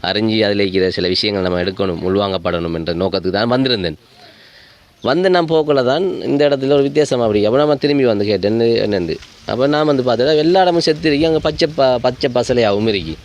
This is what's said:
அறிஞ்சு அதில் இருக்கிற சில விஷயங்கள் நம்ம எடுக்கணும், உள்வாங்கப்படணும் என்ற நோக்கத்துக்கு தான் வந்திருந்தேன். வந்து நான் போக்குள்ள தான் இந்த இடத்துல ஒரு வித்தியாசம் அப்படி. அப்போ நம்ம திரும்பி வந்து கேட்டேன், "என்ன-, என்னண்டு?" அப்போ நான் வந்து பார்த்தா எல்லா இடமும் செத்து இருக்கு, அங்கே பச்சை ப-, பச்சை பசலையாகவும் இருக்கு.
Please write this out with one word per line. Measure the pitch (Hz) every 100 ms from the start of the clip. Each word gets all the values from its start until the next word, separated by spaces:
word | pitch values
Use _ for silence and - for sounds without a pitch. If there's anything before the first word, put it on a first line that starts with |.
அறிஞ்சு | 87 98 110 110
அதில் | 104 101
இருக்கிற | 101 92 92
சில | - 90
விஷயங்கள் | 92 104 101
நம்ம | 92 90
எடுக்கணும், | 92 92 98 82
உள்வாங்கப்படணும் | 90 98 101 95 87 87 85
என்ற | 82 82
நோக்கத்துக்கு | 85 92 92 90 98
தான் | 117
வந்திருந்தேன். | 127 131 113 87 76 _ - - - - - - - _ _
வந்து | 117 156 185
நான் | 180 160
போக்குள்ள | 160 151 143
தான் | 123 147 190 -
இந்த | 104 143 147
இடத்துல | 139 135
ஒரு | 143
வித்தியாசம் | 139 147 143 123
அப்படி. | 117 104
அப்போ | 104 131
நம்ம | 151 139
திரும்பி | 147 143
வந்து | 127 104
கேட்டேன், | 104 98 101 113
"என்ன-, |
என்னண்டு?" | 117 113 104 101 82 - - - -
அப்போ | 110 139
நான் | 151 151
வந்து | 139
பார்த்தா | 123 117 135 156
எல்லா | 156 190
இடமும் | 180 170
செத்து | 165 151 165
இருக்கு, | 143 160
அங்கே | 156
பச்சை | 156 151 151 156
ப-, | 131 123
பச்சை | 127 127 139
பசலையாகவும் | 123 120 123 110 101 110
இருக்கு. | 101 80 76